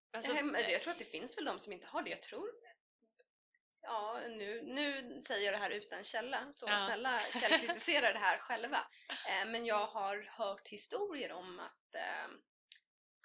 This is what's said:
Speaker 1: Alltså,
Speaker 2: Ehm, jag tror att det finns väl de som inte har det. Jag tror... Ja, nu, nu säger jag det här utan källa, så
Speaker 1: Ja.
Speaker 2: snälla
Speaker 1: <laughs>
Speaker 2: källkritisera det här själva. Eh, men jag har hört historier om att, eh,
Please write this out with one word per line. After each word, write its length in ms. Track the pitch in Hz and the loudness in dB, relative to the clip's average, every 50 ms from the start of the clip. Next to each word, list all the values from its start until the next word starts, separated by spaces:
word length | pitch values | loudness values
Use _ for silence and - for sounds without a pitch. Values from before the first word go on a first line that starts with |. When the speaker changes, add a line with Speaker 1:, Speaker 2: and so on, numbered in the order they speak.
| _ _ | _ _
Speaker 1:
Alltså, 200 | - 226 - 277 | -6 -2 0 2
Speaker 2:
Ehm, 240 | 302 302 285 294 208 214 220 - | 2 2 2 2 2 2 2 4
jag 140 | 170 196 | 2 2
tror 100 | - 330 | 2 -2
att 60 | 349 - | -4 -6
det 60 | 190 | -8
finns 340 | - - 160 208 262 - - | -8 -6 -6 -6 -6 -6 -4
väl 60 | 311 | -2
de 140 | 254 190 175 | -4 -2 -2
som 140 | - 208 | -4 -6
inte 140 | 190 180 - | -6 -10 -10
har 160 | - - 311 | -4 -4 -4
det. 80 | 311 - | -2 -2
Jag 120 | 190 - | -4 -6
tror... 280 | - - 208 240 381 453 - - - 370 - _ _ _ _ _ _ _ _ _ - _ _ _ _ _ _ _ _ _ _ - | -6 -8 -8 -8 -8 -8 -10 -12 -20 -20 -20 _ _ _ _ _ _ _ _ _ -20 _ _ _ _ _ _ _ _ _ _ -12
Ja, 380 | - - 233 214 208 214 220 - - 233 | -6 -2 0 0 0 0 -2 -2 -4 -6
nu, 340 | 226 214 202 202 220 233 | -6 -6 -4 -4 -4 -6
nu 580 | - - 254 277 294 285 277 269 254 240 - - | -6 -2 0 2 2 2 0 -2 -4 -8 -6 -4
säger 240 | - - 233 202 202 | -2 0 2 2 2
jag 100 | 202 196 | 2 2
det 40 | 208 | 2
här 120 | 202 180 | 0 0
utan 340 | - 208 208 - - 180 202 | -2 -4 -6 -8 -8 -6 -4
källa, 480 | - - 226 226 254 277 214 247 285 | -2 -2 -2 -2 0 -2 -2 -4 -4
så 140 | 285 - 247 220 | -6 -4 2 2
Speaker 1:
Ja. 100 | 208 208 196 | 4 4 4
Speaker 2:
snälla 340 | 196 220 208 247 262 247 226 | 2 0 0 0 2 2 2
Speaker 1:
<laughs> 200 | 208 - - 247 | 0 0 0 4
Speaker 2:
källkritisera 720 | 247 214 320 311 233 277 349 - - 349 320 294 254 214 | 6 8 8 8 6 4 0 2 4 6 6 8 8 6
det 60 | 196 220 | 4 6
här 200 | 208 185 170 - | 4 4 4 4
själva. 480 | - - 247 220 226 262 285 - - - - - - - - - - 220 | 2 -2 -2 -2 0 0 0 -2 -2 -2 -10 -16 -10 -10 -8 -6 -2 0
Eh, 180 | 196 190 208 | 0 0 0
men 200 | 220 233 226 240 | 0 -2 -2 2
jag 200 | 233 214 208 208 | 2 2 2 2
har 360 | - - 214 196 196 202 202 208 - | 0 -2 -2 -2 -2 -2 -4 -6 -8
hört 380 | - - 226 196 196 - - - | -4 -2 -2 -2 -2 -4 -8 -10
historier 640 | 208 208 - - - 370 415 403 320 277 214 165 | -6 -6 -6 -4 -2 -2 -2 -2 -2 -4 -4 -4
om 260 | 160 180 180 185 175 - | -6 -8 -10 -10 -10 -10
att, 340 | 170 175 - _ _ _ - | -12 -12 -14 _ _ _ -6
eh, 340 | - - - - - 165 156 - - _ _ _ _ _ - - - _ _ _ _ _ _ _ _ | -4 -2 -2 -2 -4 -6 -8 -10 -16 _ _ _ _ _ -14 -14 -14 _ _ _ _ _ _ _ _